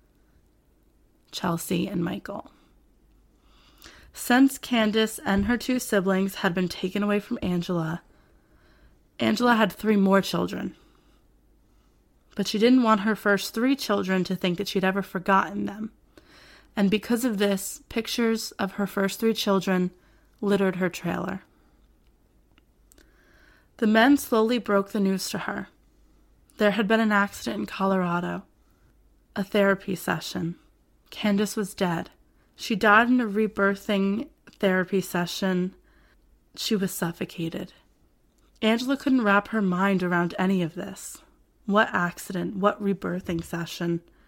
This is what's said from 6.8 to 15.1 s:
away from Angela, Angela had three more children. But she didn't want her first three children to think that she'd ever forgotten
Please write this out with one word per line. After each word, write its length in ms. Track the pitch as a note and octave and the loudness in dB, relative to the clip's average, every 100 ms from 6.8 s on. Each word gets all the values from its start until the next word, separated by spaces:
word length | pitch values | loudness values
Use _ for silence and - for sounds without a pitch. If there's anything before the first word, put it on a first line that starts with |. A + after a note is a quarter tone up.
| F#3 G3+ | -6 -2
away 180 | G#3 G#3 | 0 -2
from 180 | - A#3+ | -2 -6
Angela, 580 | G3 F3+ F3 F3 D#3+ E3+ - _ _ _ _ _ _ _ - _ _ - | -2 -2 -2 -4 -4 -8 -12 _ _ _ _ _ _ _ -20 _ _ -4
Angela 360 | A3+ A3 A#3+ A3+ | -2 2 2 4
had 140 | G#3 | 2
three 260 | - G#3 G#3 | 0 0 4
more 260 | F#3+ F#3+ | 4 4
children. 520 | F#3 E3+ F3 F#3+ - - _ _ _ _ _ _ _ _ _ _ _ _ _ _ _ | 2 -2 -4 -6 -10 -12 _ _ _ _ _ _ _ _ _ _ _ _ _ _ _
But 140 | - G3 | -6 -4
she 100 | G#3 | 2
didn't 240 | A#3 C4 | 6 6
want 200 | A3+ G#3+ | 6 4
her 120 | G#3 | 2
first 380 | G#3 G#3 G3 - | 0 2 2 0
three 240 | A3+ B3+ C#4 | -2 0 0
children 480 | - G3+ F#3 F#3+ | 0 -2 0 0
to 100 | F3 | 0
think 220 | F3+ F3+ E3+ | -2 -2 -2
that 120 | G3 | -4
she'd 160 | G3 | -2
ever 180 | F#3+ G3 | 0 -2
forgotten 640 | F#3+ | -4